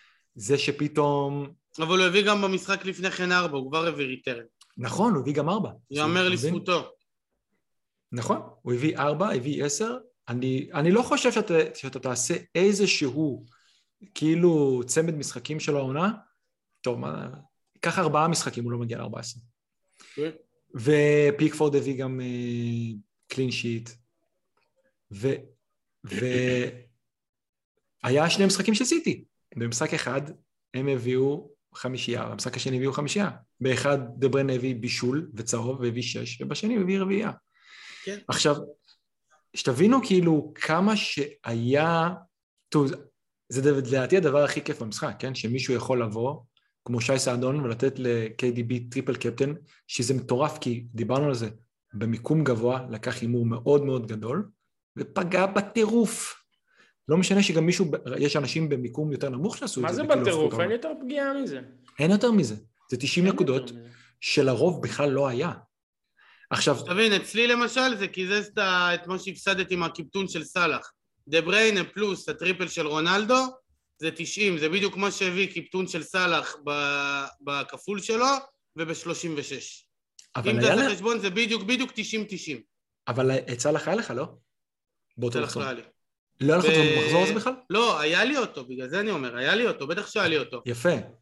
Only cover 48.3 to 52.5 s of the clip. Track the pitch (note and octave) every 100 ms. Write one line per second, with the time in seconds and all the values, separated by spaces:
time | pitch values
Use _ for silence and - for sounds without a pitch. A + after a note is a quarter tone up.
48.3 | - B2+ A#2+ A#2+ B2 A#2+ C3+ C3 A#2+ A#2+
49.3 | A2 C#3 D3+ - _ - - A#2+ C3 A#2
50.3 | B2 D3+ - C3 A#2 A#2+ A2+ A2 C3 D3
51.3 | B2 A2 A2 _ _ _ G#2 A2+ A#2 -
52.3 | D#3 C3+